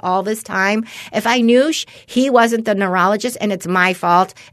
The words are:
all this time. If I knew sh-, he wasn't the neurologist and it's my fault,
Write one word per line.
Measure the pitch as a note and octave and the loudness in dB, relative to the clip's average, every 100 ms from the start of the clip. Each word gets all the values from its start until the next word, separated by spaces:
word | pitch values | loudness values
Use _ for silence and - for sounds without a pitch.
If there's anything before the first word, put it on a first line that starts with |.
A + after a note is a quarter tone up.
all | F#3 F#3 | -2 -2
this | G3 A3 | -2 -6
time. | - F#3+ F#3+ G#3+ A3 - - | -6 -2 0 -2 -4 -12 -8
If | A3+ A3+ | -4 -2
I | B3+ | 2
knew | A3+ A#3+ D4 | 4 4 2
sh-, | D#4 - - - | -2 -8 -16 -6
he | - C4 | -2 2
wasn't | A#3+ A3+ A#3 A3+ | 4 2 0 -2
the | |
neurologist | G3+ G3 F3+ F3+ G#3 B3+ B3 | -2 0 2 2 0 -4 -6
and | G#3 | -4
it's | F#3 E3+ | -4 -2
my | F#3 F3+ | 0 0
fault, | F#3 F3 F3 F#3 - - | 0 2 2 2 -4 -16